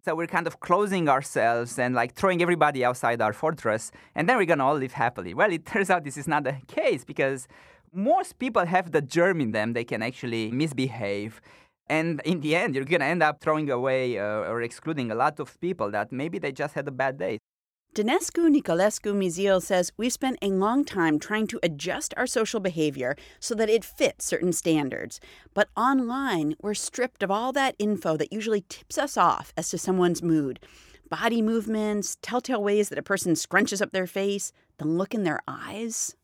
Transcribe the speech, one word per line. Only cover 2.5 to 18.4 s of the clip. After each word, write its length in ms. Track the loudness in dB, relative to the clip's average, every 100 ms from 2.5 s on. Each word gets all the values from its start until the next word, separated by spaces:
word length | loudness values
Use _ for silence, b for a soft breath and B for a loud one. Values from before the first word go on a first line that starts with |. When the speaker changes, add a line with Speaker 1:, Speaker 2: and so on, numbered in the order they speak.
| 4 2 4
Speaker 1:
outside 380 | 0 2 0 2
our 100 | 0
fortress, 580 | 0 -4 -2 0 -2 -4 B B -2
and 120 | 2
then 80 | 2
we're 80 |
gonna 220 | 4 4 4
all 100 | 2
live 160 | -2
happily. 420 | 0 -2 -2 -10
Well, 200 | 0 0
it 120 | 0 -4
<laughs> 60 |
turns 180 | -2 2
out 140 | 0
this 140 | 0 -8
is 100 | -2
not 160 | -2
the 140 | -2 -6 -6
case 380 | -2 0 0 -4
because 420 | -2 -2 -2 -10 B B B B
most 440 | -2 2 2 2 -6
people 280 | 0 0 4
have 260 | 2 2
the 100 | 0
germ 380 | 2 2 4 4
in 120 | 0
them. 200 | 0 0
They 140 | -2 -4
can 160 | -4
actually 500 | -4 -6 -4 -2 -2
misbehave. 880 | 0 -2 0 -4 -2 -4 -4 -6 -12 b b b b _
And 320 | 0 0 -2 -2
in 160 | -2
the 120 | 0
end, 220 | 0 0 -2
you're 80 |
gonna 220 | 0 0 2
end 180 | 2
up 160 | 2 2
throwing 320 | 0 0 0
away, 480 | 0 0 0 0 -2
uh, 320 | -2 -2 -2
or 100 | -4
excluding 480 | -4 -6 -6 -4 -2
a 60 | 0
lot 240 | 0 0
of 180 | -12 -6
people 280 | -6 -2 -2
that 200 | -2 -4
maybe 260 | -4 -6 -4
they 140 | -6
just 240 | -4 -6 -4
had 100 | -6
a 60 |
bad 260 | -2 -2 -2
day. 220 | -4 -6 _ _ _ _ _ -4
Speaker 2:
Danescu 580 | 0 0 0 2